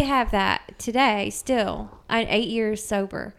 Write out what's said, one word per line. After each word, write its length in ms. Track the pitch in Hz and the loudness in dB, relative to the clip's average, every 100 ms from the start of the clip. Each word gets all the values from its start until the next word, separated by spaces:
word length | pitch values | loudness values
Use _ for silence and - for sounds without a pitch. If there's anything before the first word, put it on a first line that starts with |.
have 260 | 277 269 233 | 4 2 2
that 480 | 202 190 - - - | 2 2 0 -4 -10
today 520 | - 233 269 208 208 | -2 2 4 2 -2
still. 600 | - - 247 196 - 214 - - | -4 0 0 0 -2 -8 -14 -2
I'm 180 | 226 226 | -2 2
eight 200 | 214 233 | 0 2
years 360 | 226 214 214 | 0 0 -2
sober. 500 | - 202 196 - 214 | -2 -2 -2 -6 -10